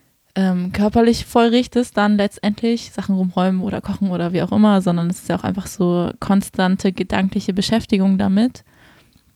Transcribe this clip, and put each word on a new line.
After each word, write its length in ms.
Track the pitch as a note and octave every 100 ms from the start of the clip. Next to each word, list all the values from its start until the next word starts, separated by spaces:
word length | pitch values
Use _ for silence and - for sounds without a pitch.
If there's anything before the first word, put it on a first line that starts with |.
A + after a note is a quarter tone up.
| _ _ _
ähm, 380 | F#3+ F#3+ F3+ F#3
körperlich 520 | G3+ G#3 A#3 A#3 A#3
vollrichtest, 720 | - A#3+ A#3 A#3+ B3 A#3+ B3 G#3+
dann 200 | G#3 G#3
letztendlich 760 | G3+ - G#3 G#3 A#3 A#3 -
Sachen 220 | - G3 F#3+
rumräumen 460 | F#3 F3+ F#3 F#3
oder 180 | F#3+ G3+
kochen 300 | - G3 G3
oder 220 | F3 E3+
wie 100 | F3+
auch 100 | F3
immer, 300 | G#3 G#3+ G3
sondern 260 | F#3 F3 E3+
es 120 | F#3
ist 80 | -
ja 100 | F3
auch 60 |
einfach 220 | G3+ F#3+ -
so 440 | - F3 F3 E3+ -
konstante 720 | - G3 - - F#3 F#3+ G3+
gedankliche 640 | F#3 F3+ F#3+ F#3+ G3+ G3+
Beschäftigung 640 | F#3+ - A3+ - G3 F#3+ F#3+
damit. 440 | G3+ F#3+ B3+ - _ _ _ _ _ _ _